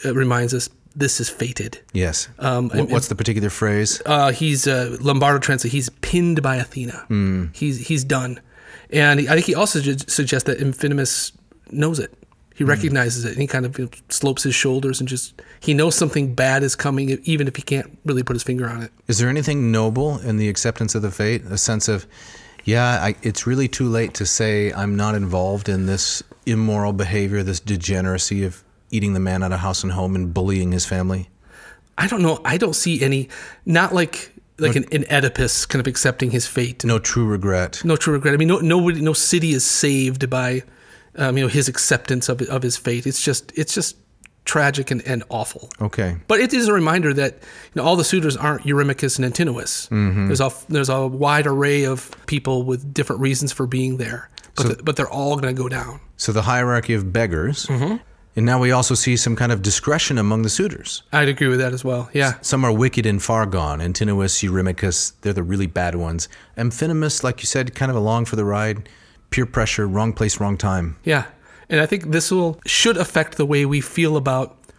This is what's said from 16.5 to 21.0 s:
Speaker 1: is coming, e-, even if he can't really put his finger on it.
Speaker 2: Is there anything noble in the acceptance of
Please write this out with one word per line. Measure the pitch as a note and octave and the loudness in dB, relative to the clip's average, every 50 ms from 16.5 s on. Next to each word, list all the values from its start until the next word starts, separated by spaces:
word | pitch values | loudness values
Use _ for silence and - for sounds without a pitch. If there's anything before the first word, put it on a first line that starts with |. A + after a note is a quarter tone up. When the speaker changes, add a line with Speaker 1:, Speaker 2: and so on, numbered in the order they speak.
| C3 C#3 C#3 | 4 2 2
Speaker 1:
is | C3 - | 0 0
coming, | - - C#3+ C3+ C3+ C#3 C3 | -2 -2 -2 0 0 0 -2
e-, | C3+ C3+ - | -2 -2 -2
even | E3+ D#3+ D3 C#3+ C3+ | -2 0 0 0 -2
if | - - | -4 -6
he | |
can't | - - C#3+ C3+ - - - - - | -4 -2 -2 -2 -2 -6 -12 -8 -6
really | D3+ C3+ B2+ B2 | -2 -2 -2 0
put | - B2 | -2 -4
his | A#2 - | -4 -2
finger | - B2+ B2+ B2 A#2 | -2 -2 -2 -2 -4
on | A#2 A#2 | -6 -8
it. | A2+ - - _ _ - | -10 -12 -14 _ _ -2
Speaker 2:
Is | A2+ G2+ | 0 2
there | A#2+ B2 | 2 2
anything | C#3 D3+ C3+ D#3 D3 C#3+ B2 A2+ | 0 0 0 0 0 0 2 2
noble | A2+ A2 A2 A2+ A2 B2+ C#3+ D3+ C#3+ B2 | 2 2 2 2 2 0 0 0 -2 -2
in | - A#2+ G#2+ G#2+ | -2 -2 0 0
the | G#2+ G#2 | 0 0
acceptance | G2 - - A#2 - - A2+ G#2 - | 0 0 -2 -2 -2 -2 -2 -2 -2
of | A2 | -2